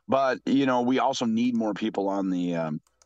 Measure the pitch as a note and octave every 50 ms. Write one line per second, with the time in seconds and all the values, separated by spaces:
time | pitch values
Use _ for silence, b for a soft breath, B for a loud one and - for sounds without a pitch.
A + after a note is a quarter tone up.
0 | B - B2 C3+ C3+ C3 B2+ - - - B2 C#3 C#3 C3 B2+ B2 B2 B2 C3 B2
1 | A#2 C3 C3+ - B2+ A2+ A2 A2+ A#2+ B2+ A#2+ A2+ A2+ G#2+ G2 - A2 A2 - G2
2 | G2 G2 F#2+ G2 F#2+ F#2+ F#2 F2+ F2 F2 F2 E2 E2 D#2 D2+ D#2 - _ _ _
3 | _